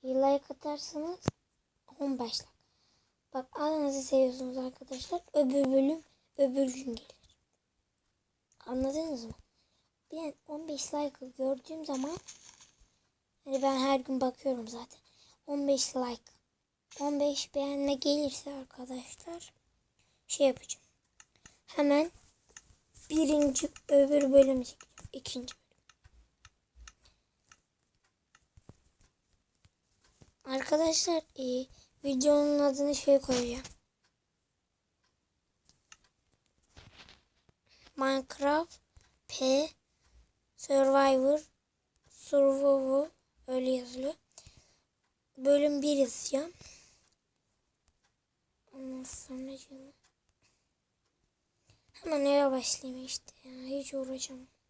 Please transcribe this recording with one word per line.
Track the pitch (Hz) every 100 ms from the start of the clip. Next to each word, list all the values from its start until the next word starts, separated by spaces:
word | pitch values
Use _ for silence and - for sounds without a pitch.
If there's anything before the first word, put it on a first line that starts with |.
E, | 262
like | 262 269 277 277
atarsanız | 277 294 294 - 302 311 359 - _ _ _ _ _ _ 254
on | 277 262
beş | 233 -
like. | - _ _ _ _ _ _ _ _
Bak | 262 262 -
ananızı | 302 311 285 277
seviyorsunuz | 262 269 262 254 254 254
arkadaşlar. | 254 254 262 254 - 349 -
Öbür | 294 277 277 269
bölüm | 269 269 320 - _ _ -
öbür | 277 262 269
gün | 254 269 226
gelir. | - - _ _ _ _ _ _ _ _ _ _ _ _ _ _ -
Anladınız | 254 262 294 320 269 226
mı? | - - _ _ _ _ _ _
Ben | 311 320 - _
on | 302 320
beş | 285 -
like | 294 294 277 262 -
gördüğüm | 262 269 - 320 311
zaman, | 269 269 349 - - - - - _ _ _ _ _ _ _ -
hani | 269
ben | 269 269
her | 269 269
gün | 254 262
bakıyorum | 254 254 277 254 220
zaten. | 226 240 - _ _ _ _ -
On | 285 285
beş | 269 - 262
like, | 247 240 _ _ _ _ _ _ _ -
on | 285 285
beş | 285 285 - 285
beğenme | 277 285 277
gelirse | 285 285 285 294 269 -
arkadaşlar | 277 262 - 254 254 247 - - 339 - _ _ _ _ _ _ _ _
şey | - 277
yapacağım. | 254 - - _ _ _ _ - _ - _ _
Hemen | - 285 285 330 - _ _ _ - _ _ _ - -
birinci | 302 302 302 294 262 311 - -
öbür | 285 277 294 277
bölümü | 277 269 262
çekeceğim. | 247 - - - -
İkinci | - - 254 247 -
bölüm. | _ _ _ _ _ _ _ _ - _ _ _ - _ _ _ _ _ _ - _ _ _ _ _ _ _ _ _ - _ - _ _ _ _ _ _ _ _ _ _ _ _ _ _ - _ - 262
Arkadaşlar, | - 302 320 320 - 330 311 -
e, | 262 247 262 - _ _
videonun | 277 262 285 294 294 294
adını | 285 269 285 285
şey | - 277
koyacağım. | 269 247 240 240 262 - _ _ _ _ _ _ _ _ _ _ _ _ _ _ _ _ _ _ _ _ _ - _ _ _ _ _ _ _ - - - - - _ _ _ _ _ _ - -
Minecraft | 269 269 262 - 285 302 339 - _ - _ _ _
P | - 262 269 311 - _ _ _ - _ _ _ _
Survivor, | - 277 269 269 269 262 262 294 302 _ _ _ _ _ _
Survival | - - 285 277 269 277 269 262 269 311 _ _ _ -
öyle | 254 254
yazılıyor. | 262 247 247 262 320 _ - - - _ _ _ _ _ _ _ -
Bölüm | 262 285 294 285
bir | 285 285
yazacağım. | 254 - - 269 320 359 - - - _ _ _ _ _ _ _ _ _ _ _ _ _ _ _ _ _ _
Ondan | 269 262 262
sonra | 262 - - 254 262 269 - 269 269 _ _ _ _ _ _ _ _ _ _ _ _ _ _ _ _ _ _ _ _
hemen | - 339 302 277
eve | 285 277
başlayayım | 262 247 - 262 254 262
işte | 262 - _ 254
ya. | 254 254 277
Hiç | 269
uğraşamam. | 277 262 262 262 262 262 _ _